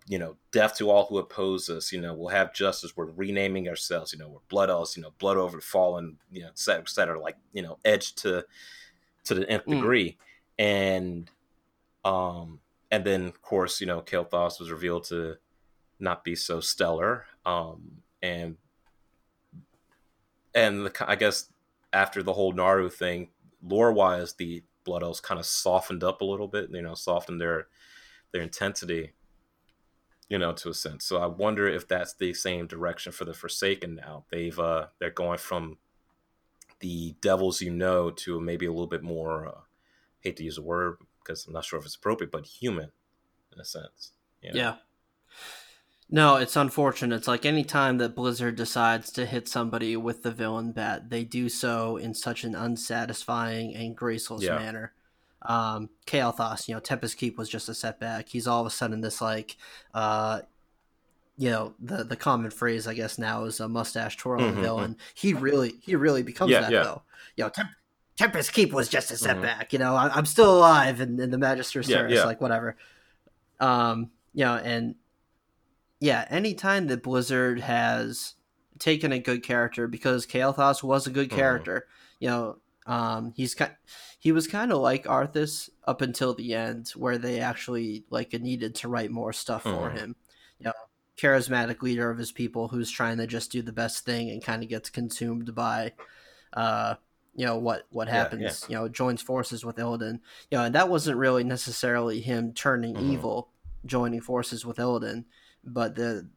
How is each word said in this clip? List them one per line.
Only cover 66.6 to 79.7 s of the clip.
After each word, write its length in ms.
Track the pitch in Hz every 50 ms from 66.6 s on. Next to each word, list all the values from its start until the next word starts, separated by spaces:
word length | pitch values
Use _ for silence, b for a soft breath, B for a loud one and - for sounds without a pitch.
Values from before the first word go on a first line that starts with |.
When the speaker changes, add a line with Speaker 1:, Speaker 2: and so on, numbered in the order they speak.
| 127 107
Speaker 1:
yeah. 120 | 113 98 80
Speaker 2:
though. 200 | 107 - - - B B B B B B
You 100 | - 110
know, 40 | 107
Temp-, 260 | - - 208 - - _ _ _ _ _ _ _ _
Tempest 380 | - 226 226 170 165 - - -
Keep 200 | 226 202 - 143
was 160 | 139 123 -
just 200 | - 131 - -
a 60 | 113
Speaker 1:
Mm-hmm. 80 | 113 -
Speaker 2:
setback. 500 | - 123 92 92 120 113 110 117 - 139
You 60 | 131
know, 160 | 127 127 131
"I, 140 | 127 131 143
I'm 180 | 135 147 151
still 280 | 151 - - 220 202 185
alive," 460 | 180 170 165 160 147 131 131 127 120
and, 180 | 131 120 120 123
and 140 | 127 127 127
the 60 | 131
Magister 420 | 139 131 135 127 123 - - 139
Speaker 1:
Yeah, 80 | 120 131
Speaker 2:
Cirrus, 220 | 117 92 117 110 120
Speaker 1:
yeah. 120 | 113 82
Speaker 2:
like, 160 | 117 113 -
whatever. 360 | 135 120 113 113 120 117 - b b b b b b b b b b _ _ _ _ _ _ -
Um, 520 | 131 131 123 123 120 117 113 113 113 113 - _ _ _ -
you 120 | 139 135
know, 100 | 123 120
and, 380 | 113 - 120 117 117 117 113 - - _ _ _ _ _ _ _ _ _ _ _ _ _ _ _ _ _ _ _ _
yeah, 240 | 147 143 127 113 113 -
anytime 580 | - 175 208 220 190 - - 196 196 196 185
that 160 | 139 127 120 -
Blizzard 580 | 127 127 127 123 - 135 127 127 123 120 120
has 720 | - 123 120 117 117 117 117 117 117 117 117 - - - - _ _ _ _ _ _ _ _ -
taken 320 | - 160 160 151 156 143 135
a 60 | 127
good 240 | 120 - 123 120 -
character, 440 | - 123 120 117 117